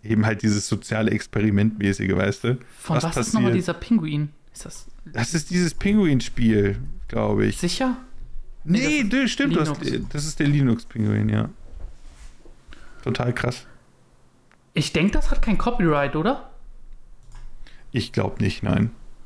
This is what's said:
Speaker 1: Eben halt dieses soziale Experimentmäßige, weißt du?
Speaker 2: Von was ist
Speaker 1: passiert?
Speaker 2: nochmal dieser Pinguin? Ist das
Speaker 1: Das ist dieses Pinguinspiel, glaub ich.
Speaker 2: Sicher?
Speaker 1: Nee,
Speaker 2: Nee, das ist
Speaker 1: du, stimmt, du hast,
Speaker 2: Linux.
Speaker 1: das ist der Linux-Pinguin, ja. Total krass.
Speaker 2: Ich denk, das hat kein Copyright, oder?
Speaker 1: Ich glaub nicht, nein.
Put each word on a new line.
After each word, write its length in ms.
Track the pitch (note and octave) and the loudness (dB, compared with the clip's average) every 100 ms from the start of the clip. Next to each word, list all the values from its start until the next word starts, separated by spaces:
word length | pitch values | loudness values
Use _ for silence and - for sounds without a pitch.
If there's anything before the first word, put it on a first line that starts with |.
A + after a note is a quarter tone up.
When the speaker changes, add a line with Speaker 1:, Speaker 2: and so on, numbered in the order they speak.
Speaker 1:
Eben 220 | G#2+ A2 A2 | 0 2 2
halt 160 | G#2+ | 2
dieses 260 | G#2+ G#2 - | 2 0 0
soziale 440 | G2+ - A2 A2 | -4 -2 0 2
Experimentmäßige, 1040 | G#2+ - - G#2+ G2+ A2 G#2+ G2+ G2 G2 F#2+ | 0 -2 0 4 4 4 2 0 2 0 2
weißt 280 | G2 G2 A#2 | 2 0 -2
du? 120 | C3 - - | -2 -6 -18
Speaker 2:
Von 180 | - D#3 | -4 -2
was 60 | D#3+ | 0
ist 80 | D3 | -2
Speaker 1:
passiert? 180 | A#2 - | 0 2
Speaker 2:
nochmal 180 | A#2+ | 2
dieser 200 | A#2+ E3+ | 2 0
Pinguin? 560 | E3 - A#3 D#3 D3 D3+ - - | -6 0 0 2 -2 -4 -8 -20
Ist 120 | - - | -16 -16
das 220 | - - - - | -14 -16 -16 -10
Speaker 1:
Das 280 | A2 A#2 | -4 -2
ist 160 | E3 D3 | -4 -2
dieses 220 | F3 F3 | 0 0
Pinguinspiel, 1040 | - G3 G#3+ F#3 C3+ - - A#2 G#2+ G2+ G#2+ C3 - - | 0 2 4 4 2 0 2 4 4 2 0 -4 -8 -6
glaub 320 | A#2 G#2+ G#2 | -2 0 2
ich. 160 | G#2 G#2 | 2 0
Speaker 2:
Sicher? 380 | F3 - C4 B3 - - - - - - - | -2 0 -2 -2 -8 -12 -8 -8 -8 -12 0
Speaker 1:
Nee, 140 | G3 | 0
Speaker 2:
Nee, 80 | C4+ | 2
das 160 | D4+ | 2
ist 100 | A3 | 2
Speaker 1:
du, 140 | B3 C4 | 2 0
stimmt, 280 | - C#4 - | 0 0 2
du 40 | |
hast, 220 | D#3 D3 | 0 -2
Speaker 2:
Linux. 260 | - - - | -4 -4 -4
Speaker 1:
das 160 | D3 D3+ | -4 -4
ist 140 | - | 0
der 80 | D3 | 2
Linux-Pinguin, 840 | C#3+ C#3 A#2 - A2+ G#2 G#2 G#2+ | 4 4 2 -2 -2 0 2 2
ja. 200 | G#2+ A2 - - - - - - - - - - - - - - - | 2 0 -4 -16 -12 -12 -14 -18 -18 -20 -20 -20 -20 -20 -18 -18 -10
Total 300 | - A#2 A#2+ | -6 -2 -2
krass. 340 | A#2+ B2 B2+ - - _ _ _ _ _ _ _ _ _ | -2 -2 -4 -12 -20 _ _ _ _ _ _ _ _ _
Speaker 2:
Ich 200 | - C#3+ | -2 0
denk, 180 | E3+ F#3 | 2 2
das 180 | - - | 4 4
hat 100 | - | 6
kein 160 | - F#3+ | 6 4
Copyright, 580 | - - E3+ D3 C#3+ D#3 | 2 4 4 4 2 0
oder? 340 | E3+ C4+ - - - - - - - - - - - - - - - | 0 0 -6 -18 -18 -16 -16 -16 -16 -18 -18 -14 -12 -12 -12 -14 -6
Speaker 1:
Ich 200 | A#2+ - | -4 -2
glaub 280 | - G2 - | -2 -2 0
nicht, 220 | G#2+ - | -2 0
nein. 280 | - - A2 - - - | 0 2 0 -2 -16 -16